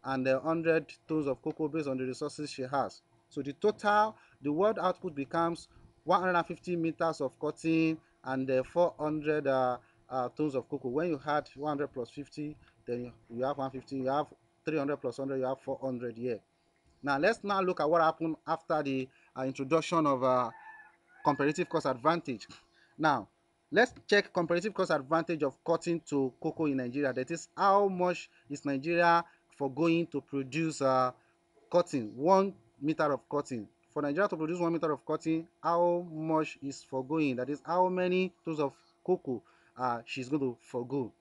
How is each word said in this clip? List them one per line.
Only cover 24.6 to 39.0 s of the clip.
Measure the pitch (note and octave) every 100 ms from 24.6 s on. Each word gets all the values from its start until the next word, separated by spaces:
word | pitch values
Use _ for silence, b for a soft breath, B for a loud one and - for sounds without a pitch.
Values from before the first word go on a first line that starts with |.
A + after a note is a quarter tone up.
| G#3 F#3+
cost | F3+
advantage | D#3 C3+ D#3+ E3 E3
of | C#3 -
cotton | - E3 F3 E3+ -
to | C#3+ C3 -
cocoa | E3 D3+ D#3
in | C3
Nigeria. | B2 C3 C#3+
That | B2 B2+
is, | E3 - -
how | G3 G3 G3+
much | F3+ F3+ F3 - b b
is | C#3+ C#3+
Nigeria | C#3 D3+ E3+ E3+ E3+ E3+ b b _
for | C#3
going | C3 E3 E3 E3
to | C#3+
produce, | - C#3 C3+ D3 D#3+ D3
uh, | C3+ C3 B2+ - b b _ _ _
cotton, | F3 - C#3+ G#2+ A2+
one | D#3 F#3+ G3 - _ _
meter | C#3+ D#3 D3+
of | C3 _
cotton? | D3 - A#2+ G2+ _ _ D3+
For |
Nigeria | C#3+ D3+ G3+
to | E3+
produce | D#3 F3
one | E3+
meter | E3 E3
of | C#3+
cotton, | - D3+ D#3+ D#3+ E3 _
how | D#3 E3+ F3 F3 F3
much | D#3 D#3+ D#3 D3+ -
is | C#3 C3
forgoing? | - C3 B2+ D#3+ D3 B2
That | B2+
is, | D3 -
how | F3 F#3
many | F3+ F3+ F3+ F#3 _ -
tons | D3+
of | C#3 - _ _